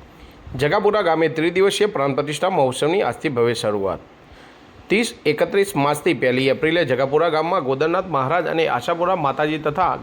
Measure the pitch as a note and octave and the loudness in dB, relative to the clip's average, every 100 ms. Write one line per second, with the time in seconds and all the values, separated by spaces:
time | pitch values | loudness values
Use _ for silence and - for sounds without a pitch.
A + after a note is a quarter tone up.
0 | - - - - - B2 D3 G3 G#3 G#3+ | -20 -20 -20 -20 -12 -2 0 2 2 2
1 | F3+ D#3+ D#3+ D#3 E3 F3+ G3 G3 G#3 F3 | 2 2 2 0 0 2 2 2 0 0
2 | C#3 C3+ C#3+ D3 F3+ F3+ C3 B2 D3 F#3 | 0 0 -2 -2 0 2 0 2 0 0
3 | D#3+ A#2 D#3 B2 A#2 A2+ A2 G#2 F#2+ E2 | 0 -2 -2 0 0 0 -2 -2 -2 -4
4 | - - - - - - - - - G3 | -10 -20 -20 -20 -20 -20 -20 -12 -2 0
5 | A3+ - D3+ D3+ E3+ G3+ G3 D#3 C#3+ D3 | 0 -2 -2 0 0 0 0 0 0 0
6 | - C3+ B2+ B2+ C3+ A#2 D#3 E3+ D3 B2+ | 0 0 0 2 2 2 0 0 0 0
7 | C3+ D3 E3+ D#3 E3 F#3 C3 C3+ D#3 F3+ | 2 2 2 0 0 0 0 0 0 -2
8 | F#3+ C#3+ C3 E3+ D#3 D#3 D#3 B2 C#3+ E3+ | -2 -2 0 0 0 0 0 0 -2 -2
9 | F3 F#3 C#3+ C3+ D3+ D#3 D3+ C#3+ F3 - | 0 0 0 0 -2 -2 -2 0 0 -2